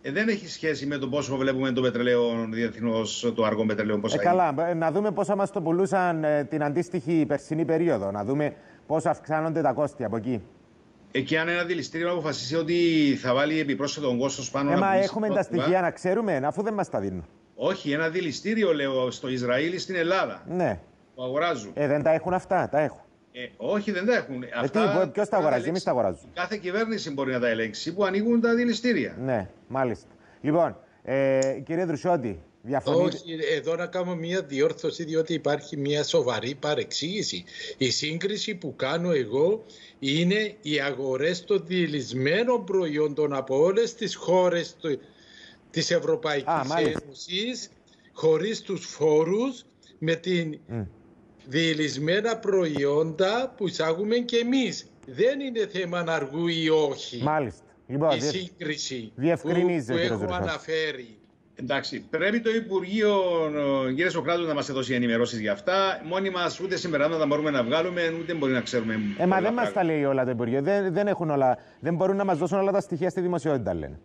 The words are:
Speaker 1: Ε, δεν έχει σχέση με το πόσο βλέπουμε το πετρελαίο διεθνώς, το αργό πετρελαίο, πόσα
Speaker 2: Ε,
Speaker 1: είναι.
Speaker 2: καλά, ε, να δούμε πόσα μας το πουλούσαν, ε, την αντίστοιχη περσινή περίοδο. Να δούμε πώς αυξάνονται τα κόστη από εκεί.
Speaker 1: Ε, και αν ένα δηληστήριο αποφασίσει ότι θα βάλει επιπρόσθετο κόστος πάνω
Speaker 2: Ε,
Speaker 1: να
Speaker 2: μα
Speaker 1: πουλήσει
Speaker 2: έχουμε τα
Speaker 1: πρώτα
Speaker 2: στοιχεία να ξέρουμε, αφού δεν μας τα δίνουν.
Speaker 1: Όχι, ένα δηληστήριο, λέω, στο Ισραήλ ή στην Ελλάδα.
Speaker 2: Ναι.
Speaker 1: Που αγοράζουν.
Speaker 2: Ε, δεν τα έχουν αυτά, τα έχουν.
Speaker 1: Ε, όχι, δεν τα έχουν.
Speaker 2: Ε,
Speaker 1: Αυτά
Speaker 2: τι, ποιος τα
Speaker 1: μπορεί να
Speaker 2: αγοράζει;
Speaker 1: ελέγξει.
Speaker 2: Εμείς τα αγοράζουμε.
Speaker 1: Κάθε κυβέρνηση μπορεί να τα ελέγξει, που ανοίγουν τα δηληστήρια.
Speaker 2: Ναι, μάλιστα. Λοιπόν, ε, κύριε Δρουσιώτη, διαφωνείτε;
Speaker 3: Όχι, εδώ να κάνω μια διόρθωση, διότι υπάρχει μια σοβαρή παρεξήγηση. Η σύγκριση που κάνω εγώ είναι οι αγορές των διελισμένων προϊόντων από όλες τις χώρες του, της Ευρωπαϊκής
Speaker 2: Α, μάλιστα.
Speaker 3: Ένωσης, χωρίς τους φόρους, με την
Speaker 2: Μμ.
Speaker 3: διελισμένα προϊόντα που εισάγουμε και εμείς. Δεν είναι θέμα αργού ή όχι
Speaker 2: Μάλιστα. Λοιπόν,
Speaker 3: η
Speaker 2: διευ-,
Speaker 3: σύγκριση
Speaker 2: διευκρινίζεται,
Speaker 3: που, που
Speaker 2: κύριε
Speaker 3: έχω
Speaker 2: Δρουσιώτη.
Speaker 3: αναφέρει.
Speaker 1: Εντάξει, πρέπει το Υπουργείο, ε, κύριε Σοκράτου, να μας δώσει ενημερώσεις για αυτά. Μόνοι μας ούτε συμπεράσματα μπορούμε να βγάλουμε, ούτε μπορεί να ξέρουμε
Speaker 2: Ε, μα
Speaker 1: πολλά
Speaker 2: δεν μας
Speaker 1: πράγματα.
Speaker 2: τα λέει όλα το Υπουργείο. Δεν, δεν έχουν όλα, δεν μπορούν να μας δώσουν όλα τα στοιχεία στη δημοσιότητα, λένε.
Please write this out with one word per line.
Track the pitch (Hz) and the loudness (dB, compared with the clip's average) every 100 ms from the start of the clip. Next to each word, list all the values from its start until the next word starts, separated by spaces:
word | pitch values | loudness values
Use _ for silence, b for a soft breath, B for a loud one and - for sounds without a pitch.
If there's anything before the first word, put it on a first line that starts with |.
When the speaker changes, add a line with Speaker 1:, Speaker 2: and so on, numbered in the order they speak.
Speaker 1:
Ε, | 131 | -2
δεν | 151 220 | 0 0
έχει | 208 - | 0 -4
σχέση | - 160 131 143 | -4 -2 -2 -2
με | 143 | -4
το | 131 | -2
πόσο | 147 - 135 | -2 -2 0
βλέπουμε | 135 131 135 | 0 2 0
το | 127 | 2
πετρελαίο | 127 117 123 120 120 117 110 | 2 2 4 4 4 0 -2
διεθνώς, | 113 117 104 117 113 107 - 120 117 | -2 -2 -2 -2 0 -2 -2 -2 2
το | |
αργό | 110 107 110 | 2 2 0
πετρελαίο, | 107 107 104 | 0 0 0
πόσα | 104 - | 0 2
Speaker 2:
Ε, | |
Speaker 1:
είναι. | 175 | 2
Speaker 2:
καλά, | 180 170 135 170 | 4 2 2 0
ε, | |
να | 165 165 | 2 0
δούμε | 165 208 | 0 0
πόσα | 202 185 202 | -2 -2 0
μας | 196 | 0
το | 202 | -2
πουλούσαν, | 160 170 190 190 180 160 | 0 2 2 2 2 2
ε, | 156 147 | 2 2
την | 139 156 | 0 -2
αντίστοιχη | 147 147 170 175 127 165 147 | 0 0 -2 -4 0 2 2
περσινή | 139 - 156 165 | 0 -2 -2 0
περίοδο. | 160 170 123 98 | 2 2 2 -2
Να | 104 | -4
δούμε | 104 139 147 - B B - | -2 0 -2 -4 B B -2
πώς | 156 160 | 0 0
αυξάνονται | 147 - 156 160 160 | -2 -2 -2 0 2
τα | 143 | 2
κόστη | 123 147 - | 2 -2 -2
από | 113 113 | -4 -2
εκεί. | 110 117 - - _ _ _ _ - | -2 -4 -6 -20 _ _ _ _ -6
Speaker 1:
Ε, | 139 | -6
και | 135 156 | 0 0
αν | 165 | 0
ένα | 175 | -2
δηληστήριο | 175 175 120 160 170 | -2 -4 -4 -4 -2
αποφασίσει | 175 156 135 123 160 | -2 -2 -4 -2 -2
ότι | 156 175 170 160 143 120 | 0 2 4 4 4 2
θα | 127 | 2
βάλει | 123 147 156 | 2 2 0
επιπρόσθετο | 143 131 139 151 143 120 | 0 -2 -2 -2 -2 0
κόστος | 135 - 127 | -2 -4 -6
πάνω | 139 143 | -2 2
Speaker 2:
Ε, | |
Speaker 1:
να | 175 | 2
Speaker 2:
μα | 196 | 4
Speaker 1:
πουλήσει | 190 196 | 2 2
Speaker 2:
έχουμε | 220 214 | 0 0
τα | |
Speaker 1:
πρώτα | 196 180 | 0 0
Speaker 2:
στοιχεία | - 147 185 | 0 2 2
να | 175 | 2
ξέρουμε, | - 185 202 214 147 | -2 0 0 0 0
αφού | 139 165 | 0 -2
δεν | 214 | -2
μας | 208 175 | -2 -2
τα | 120 | -2
δίνουν. | 98 92 80 - _ - | -4 -6 -10 -20 _ -2
Speaker 1:
Όχι, | 139 196 147 | -2 -2 -2
ένα | 143 165 | 0 0
δηληστήριο, | 175 175 - 202 226 196 | 0 -4 -4 -2 2 2
λέω, | 156 139 131 127 | 2 2 0 0
στο | 113 131 | -4 -4
Ισραήλ | 127 120 127 160 | -2 0 0 0
ή | 180 | -4
στην | - 185 | -4 -2
Ελλάδα. | 165 190 139 92 - | 2 2 0 -4 -6
Speaker 2:
Ναι. | 180 156 95 - _ _ - | -2 0 -2 -8 _ _ -10
Speaker 1:
Που | |
αγοράζουν. | 127 139 170 143 104 | -4 0 0 -2 -6
Speaker 2:
Ε, | - 143 | -2 0
δεν | 147 | 2
τα | 156 | 4
έχουν | 160 180 | 2 2
αυτά, | 180 - 185 117 | -2 0 0 2
τα | 147 | 0
έχουν. | 143 - - _ _ | 0 -4 -20 _ _
Speaker 1:
Ε, | 123 123 - | -14 -14 -8
όχι, | 123 208 208 | -2 -2 0
δεν | 180 208 | 0 2
τα | 226 | 2
έχουν. | 143 127 | 0 -8
Speaker 2:
Ε, | 123 120 | -6 -4
Speaker 1:
Αυτά | 131 214 214 190 170 | -2 2 2 2 0
Speaker 2:
τι, | |
ποιος | |
τα | |
Speaker 1:
μπορεί | - 202 | 0 0
να | 208 | 2
Speaker 2:
αγοράζει; | 156 | 2
Speaker 1:
ελέγξει. | 123 123 | 2 0
Speaker 2:
Εμείς | 180 | -2
τα | 185 | 0
αγοράζουμε. | 131 101 85 - | 2 0 -2 -10
Speaker 1:
Κάθε | - 180 208 | -8 -6 -4
κυβέρνηση | 180 196 226 214 165 | -4 -2 -2 -2 -4
μπορεί | 139 131 | -4 -2
να | 127 | 2
τα | 120 | 2
ελέγξει, | 113 113 104 160 | 2 -2 -4 -6
που | 175 196 | 0 0
ανοίγουν | 196 220 233 | 2 2 2
τα | 233 233 | 4 2
δηληστήρια. | 240 220 247 196 175 82 131 | 2 0 0 2 0 -4 -2
Speaker 2:
Ναι, | 120 92 - - | 0 -2 -12 -6
μάλιστα. | 131 127 104 - - B B | -2 0 -2 -10 -20 B B
Λοιπόν, | 143 160 151 95 b b | 2 4 2 -2 b b
ε, | - 135 135 135 135 127 139 | -2 2 4 4 2 -2 -4
κύριε | 165 185 | -2 -2
Δρουσιώτη, | 147 180 170 113 85 - _ | -2 0 0 0 -6 -14 _
διαφωνείτε; | 117 135 139 165 180 - | -4 -2 2 2 2 -2
Speaker 3:
Όχι, | - 160 147 156 | -10 -4 -2 0
εδώ | 139 165 | 0 -2
να | 175 | -2
κάνω | 185 180 175 | -4 -4 -4
μια | 160 185 | -2 -2
διόρθωση, | 143 135 160 160 156 - | -2 2 2 2 -6 -4
διότι | 160 160 160 | -2 -2 0
υπάρχει | 160 143 147 147 147 | 0 0 0 -2 -4
μια | 139 147 | 0 0
σοβαρή | 143 170 123 110 117 143 | 2 2 2 0 -4 -4
παρεξήγηση. | 151 147 - - 156 208 - 90 - B B B | -2 -2 -2 -4 -4 -4 -4 -6 -12 B B B
Η | 131 | -2
σύγκριση | - 151 165 190 208 220 208 | 0 -2 -4 -4 -4 -6 -6
που | 147 - | -10 -4
κάνω | 131 165 180 | -2 -2 0
εγώ | 156 110 131 165 220 B B B B | 0 0 2 2 0 B B B B
είναι | 135 151 175 208 208 208 | -2 2 2 2 0 -6
οι | 147 147 | -2 0
αγορές | 139 127 135 131 156 180 | 0 -2 -2 0 0 -2
των | - 196 160 | 0 0 2
διελισμένων | 180 165 147 113 123 135 180 240 240 185 | 0 2 0 -4 0 2 2 2 0 2
προϊόντων | 190 170 147 151 143 151 | 0 2 0 0 2 0
από | 135 131 135 | 0 0 4
όλες | 170 196 233 - | 4 4 0 -2
τις | 208 - | -6 -4
χώρες | - 185 180 170 160 - | 2 4 4 2 -2 -6
του, | 165 131 B B B B B B _ | -4 -4 B B B B B B _
της | 165 156 | -4 2
Ευρωπαϊκής | 170 160 156 156 143 131 | 2 2 0 0 -2 0
Speaker 2:
Α, | 160 131 | 0 0
μάλιστα. | 165 156 - | 2 0 0
Speaker 3:
Ένωσης, | 147 131 - 185 233 247 - _ _ b b | -8 -18 -6 -4 -4 -6 -12 _ _ b b
χωρίς | - 156 156 202 220 | 0 2 4 2 -4
τους | - 185 - | -6 -8 -8
φόρους, | - 156 151 160 202 262 254 - _ B - | 0 4 4 4 2 0 -4 -18 _ B -6
με | 160 165 | -2 -2
την | 185 180 160 151 - | 0 0 0 -8 -8
Speaker 2:
Μμ. | 117 98 - - - - - 139 | -8 -8 -12 -20 -20 -20 -20 -6
Speaker 3:
διελισμένα | 143 165 151 151 127 151 190 220 226 | 0 0 0 -2 -2 0 0 0 -2
προϊόντα | 208 190 170 143 143 147 160 156 185 233 254 - | 0 2 2 0 2 2 0 2 2 2 -2 -4
που | 190 | -4
εισάγουμε | - 160 165 208 240 | 0 0 0 0 0
και | 240 233 | 2 0
εμείς. | 240 269 226 - - - - | 2 2 0 -4 -14 -20 -14
Δεν | 131 233 285 | 0 2 2
είναι | 269 226 208 | -4 -2 -2
θέμα | 180 175 175 165 | -2 -4 -2 -2
αργού | 160 135 147 170 | -2 -2 -2 -2
ή | 165 156 | 0 4
όχι | 156 143 135 - 120 | 4 2 -2 -8 -4
Speaker 2:
Μάλιστα. | 135 156 123 - - _ - | 0 0 -2 -6 -20 _ -8
Λοιπόν, | 135 160 131 | 0 2 2
Speaker 3:
η | |
Speaker 2:
διευ-, | 143 185 | 0 -2
Speaker 3:
σύγκριση | 175 - 151 147 - 131 110 120 | -6 -8 -8 -6 -6 -8 -10 -2
Speaker 2:
διευκρινίζεται, | 147 170 156 175 180 170 | 0 0 2 2 2 0
Speaker 3:
που, | 120 | 0
που | |
Speaker 2:
κύριε | - 175 | 0 0
Speaker 3:
έχω | 104 | 0
Speaker 2:
Δρουσιώτη. | - - - | -2 -2 -2
Speaker 3:
αναφέρει. | 151 - 160 156 131 117 107 _ _ _ - | -4 -2 -2 -2 -6 -12 -20 _ _ _ -12
Speaker 1:
Εντάξει, | 127 139 - 131 - | -4 -4 -4 -10 -6
πρέπει | 156 185 226 | 0 2 2
το | 226 | 0
Υπουργείο, | 226 220 190 180 214 208 202 180 170 156 151 139 135 131 | 0 0 -2 -2 2 4 4 2 2 0 0 0 0 0
ε, | |
κύριε | 131 180 | 0 0
Σοκράτου, | 165 139 170 165 | 0 0 0 0
να | |
μας | 143 135 | -2 -2
δώσει | 135 120 | -4 -2
ενημερώσεις | 123 120 117 117 117 | 0 2 2 0 0
για | 107 | -2
αυτά. | 101 - 190 196 - 156 | -2 0 2 0 -2 -4
Μόνοι | 185 196 | -2 -2
μας | 180 170 - | -2 -4 -4
ούτε | 180 175 | -4 -4
συμπεράσματα | 175 147 151 165 147 | -2 2 2 2 2
μπορούμε | 147 151 | 2 2
να | 139 | 0
βγάλουμε, | 117 156 180 175 165 165 | 2 2 0 0 -2 -2
ούτε | 160 | -4
μπορεί | 170 139 | -2 0
να | 127 | 0
ξέρουμε | 110 123 113 | 0 -2 0
Speaker 2:
Ε, | 110 | -2
μα | 104 101 180 190 | -2 0 2 4
Speaker 1:
πολλά | |
Speaker 2:
δεν | 196 | 2
μας | |
Speaker 1:
πράγματα. | 240 214 | 0 -2
Speaker 2:
τα | 202 | 0
λέει | 170 156 139 | 0 2 2
όλα | 135 127 | 2 0
το | |
Υπουργείο. | 120 120 131 | 0 0 0
Δεν, | 143 202 190 | 2 0 0
δεν | 175 208 | 0 0
έχουν | 185 156 | 0 0
όλα, | 143 131 120 B B | 2 2 2 B B
δεν | 147 170 | -4 0
μπορούν | 190 196 | 2 2
να | |
μας | 196 165 | 0 0
δώσουν | 175 196 | 0 2
όλα | 196 | 2
τα | 196 | 0
στοιχεία | - 170 180 | -2 -2 -2
στη | 190 | 0
δημοσιότητα, | 180 175 160 139 98 | -2 0 0 0 0
λένε. | 85 73 76 | -4 -6 -12